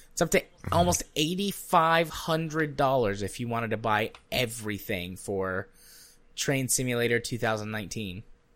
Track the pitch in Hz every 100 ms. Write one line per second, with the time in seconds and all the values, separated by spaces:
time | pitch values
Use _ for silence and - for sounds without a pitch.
0 | - - 165 190 - - - 165 175 175
1 | - - 156 180 202 - - 175 160 165
2 | 160 - - 160 160 156 151 135 135 135
3 | 107 101 98 - 120 117 113 107 113 107
4 | 113 - - - 120 113 107 101 - 98
5 | 87 90 - 95 92 92 98 - - -
6 | - _ _ - - 135 127 - 127 120
7 | 120 117 - 117 113 110 107 107 92 113
8 | 101 90 - - _